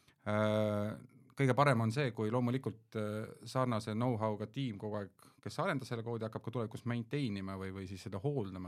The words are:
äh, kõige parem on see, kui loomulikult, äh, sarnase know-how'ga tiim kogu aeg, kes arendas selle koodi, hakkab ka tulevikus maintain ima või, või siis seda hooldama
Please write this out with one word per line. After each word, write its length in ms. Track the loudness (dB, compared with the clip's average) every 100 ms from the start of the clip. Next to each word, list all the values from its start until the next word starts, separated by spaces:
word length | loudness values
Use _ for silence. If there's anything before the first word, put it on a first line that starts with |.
| _ _ 0
äh, 600 | 4 4 4 4 2 -2 -6 -12 -20 -8 2
kõige 220 | 4 6
parem 220 | 6 6 4
on 20 |
see, 220 | 2 0
kui 160 | 0 2
loomulikult, 560 | 2 2 2 -2 -6 -8 -4
äh, 200 | -2 -4 -6 -10
sarnase 540 | -4 0 2 2 0 0
know-how'ga 480 | 2 2 0 0 -4
tiim 240 | -4 -4 -4
kogu 240 | -4 -4
aeg, 80 | -6 -12 -20 _ -8
kes 140 | -2
arendas 240 | -2 -2 -2
selle 160 | -6
koodi, 220 | -4 -4 -4
hakkab 160 | -6
ka 80 | -4
tulevikus 320 | -4 -4 -4 -4
maintain 460 | -4 -2 -2 -2 -2
ima 160 | -4
või, 140 | -6 -6
või 140 | -6 -8
siis 160 | -8
seda 160 | -8 -4
hooldama 480 | -2 -2 -2 -6